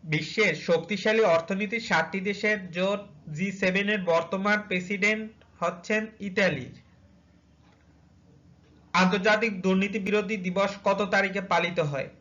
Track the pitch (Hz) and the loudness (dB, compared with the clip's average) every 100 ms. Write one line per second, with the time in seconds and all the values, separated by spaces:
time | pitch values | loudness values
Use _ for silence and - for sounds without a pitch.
0 | 165 151 151 - 208 147 - 165 - 202 | -2 -4 -2 0 0 0 0 0 0 -2
1 | 220 220 214 165 165 196 208 226 226 170 | 0 4 4 4 2 -4 -2 -4 0 0
2 | 165 196 190 202 214 214 185 160 190 202 | 0 -2 -4 -2 -2 -2 -4 -2 0 -2
3 | 202 - - 151 196 190 190 180 202 214 | -6 -18 -12 -6 -4 0 0 0 0 0
4 | 175 165 165 190 202 208 202 180 180 196 | 2 2 2 -2 0 0 0 -4 -2 -2
5 | 208 220 214 - - - 175 180 - 214 | 0 -2 -6 -14 -20 -4 -4 -4 -4 -2
6 | 220 - 202 185 185 143 123 - _ _ | -4 -10 -6 0 0 0 -8 -16 _ _
7 | - _ _ _ _ _ - _ _ _ | -20 _ _ _ _ _ -20 _ _ _
8 | _ _ _ - - - _ - - - | _ _ _ -20 -20 -20 _ -20 -4 2
9 | 185 208 208 214 226 190 185 190 202 208 | 4 4 4 4 2 0 2 2 2 -2
10 | 196 208 202 214 185 185 196 - 208 196 | 0 0 0 -4 -2 0 0 0 0 0
11 | 202 196 196 190 190 170 175 175 151 139 | 2 2 2 -2 0 0 2 0 -2 -2
12 | - - | -6 -12